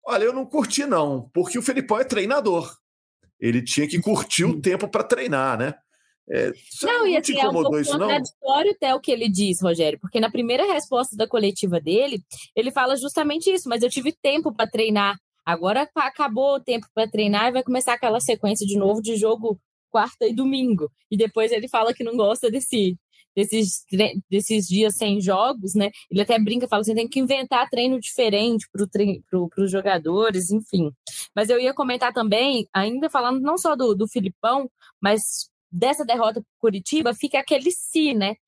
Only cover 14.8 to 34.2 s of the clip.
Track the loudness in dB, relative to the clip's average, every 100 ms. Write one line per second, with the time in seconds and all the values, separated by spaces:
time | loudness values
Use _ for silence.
14.8 | 0 2 2 -2 _ _ -4 -2 0 0
15.8 | -2 -2 -4 -2 -2 0 0 0 -2 -4
16.8 | -4 -4 -2 0 0 2 2 0 -2 0
17.8 | 2 2 0 0 0 0 0 0 0 2
18.8 | 2 2 0 0 2 0 -2 -6 _ _
19.8 | _ 0 0 0 -2 0 0 0 2 0
20.8 | -2 _ _ 0 0 0 0 0 -2 0
21.8 | 0 -2 -4 0 2 2 0 0 0 2
22.8 | 0 0 _ _ _ -4 0 0 0 -2
23.8 | -2 0 0 -2 -2 -2 2 0 2 2
24.8 | 2 2 0 0 0 2 0 -2 -2 0
25.8 | 0 -4 -4 -2 2 2 2 0 0 0
26.8 | 0 -2 -2 -2 0 0 0 0 0 0
27.8 | 0 0 -4 0 2 2 2 0 -4 -4
28.8 | -4 0 0 -2 -4 -2 -2 -2 0 0
29.8 | 0 0 0 2 2 0 0 -2 0 -2
30.8 | -2 -4 -10 -8 -6 -2 0 2 0 0
31.8 | -2 0 -2 0 0 2 2 0 -2 -2
32.8 | -2 -2 -2 0 0 0 0 2 2 2
33.8 | 0 0 0 -2